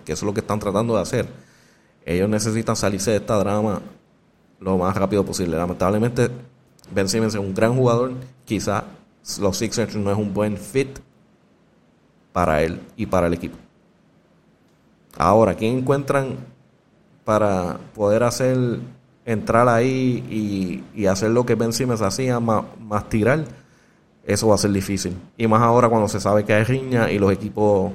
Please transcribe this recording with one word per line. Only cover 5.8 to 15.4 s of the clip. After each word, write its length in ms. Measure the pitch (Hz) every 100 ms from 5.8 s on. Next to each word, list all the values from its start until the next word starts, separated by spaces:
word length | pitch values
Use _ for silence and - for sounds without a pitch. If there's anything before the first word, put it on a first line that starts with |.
| 92 107 120 123 120 - - _ _ _ -
Ben 160 | 95 95
Simmons 280 | 113 110
es 60 | 104
un 120 | 98
gran 240 | 95 110 127
jugador, 360 | 123 117 131 127 - - -
quizá 380 | 104 104 98 - - _ _ - -
los 200 | 101 95
Sixers 360 | 110 120 107
no 160 | 110 101
es 60 | 101
un 160 | 104
buen 240 | 95 107 101
fit 420 | - 135 135 - - _ _ _ _ _ _ _ _ _ _ _ _
para 300 | 92 85 78
él 180 | 82 95 - -
y 80 |
para 220 | 98 92 85
el 80 |
equipo. 240 | 85 82 - - _ _ _ _ _ _ _ _ _ _ _ _ _ _ -
Ahora, 340 | 82 107